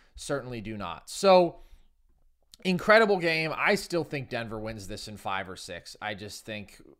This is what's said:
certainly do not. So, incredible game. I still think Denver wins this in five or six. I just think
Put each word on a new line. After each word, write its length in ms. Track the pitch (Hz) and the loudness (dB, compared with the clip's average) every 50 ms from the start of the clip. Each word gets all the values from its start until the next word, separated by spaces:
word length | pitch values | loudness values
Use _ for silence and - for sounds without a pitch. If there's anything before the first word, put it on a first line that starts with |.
| _ _ _ | _ _ _
certainly 440 | - - - 147 135 117 127 123 113 | -14 -6 -6 -4 -4 -4 -8 -10 -8
do 160 | 98 110 110 | -8 -8 -8
not. 320 | 101 95 85 80 - - - | -6 -6 -8 -8 -10 -12 -14
So, 480 | - - 196 196 185 185 175 160 - - - - - - _ _ _ _ _ _ _ _ _ _ _ _ _ _ - - - | -6 2 6 8 8 8 8 4 0 -8 -18 -20 -20 -20 _ _ _ _ _ _ _ _ _ _ _ _ _ _ -20 -4 -2
incredible 540 | 185 180 - - 214 214 226 226 202 202 180 | 0 0 2 6 8 8 8 8 6 4 2
game. 340 | 165 165 160 160 160 156 - | 2 0 0 0 -2 -2 -2
I 180 | - 143 170 311 | 0 2 2 2
still 300 | - - - 175 165 147 | 0 0 -4 -4 -4 -4
think 240 | - 156 139 123 - | -4 -6 -8 -6 -6
Denver 300 | 123 117 117 104 113 107 | -6 -6 -6 -6 -8 -8
wins 300 | 107 110 110 104 98 92 | -8 -8 -10 -10 -12 -12
this 200 | 104 - - 107 | -12 -12 -12 -14
in 80 | 104 | -14
five 320 | 95 - 104 95 95 95 92 | -10 -6 -4 -4 -4 -4 -8
or 80 | 90 | -12
six. 400 | - - - 87 82 - - - - | -14 -12 -12 -12 -12 -14 -16 -16 -10
I 140 | 104 104 107 | -8 -8 -8
just 300 | 95 107 101 - - - | -8 -10 -14 -14 -14 -12
think 360 | 113 107 104 95 - - - - - - | -12 -12 -12 -12 -14 -20 -20 -20 -20 -20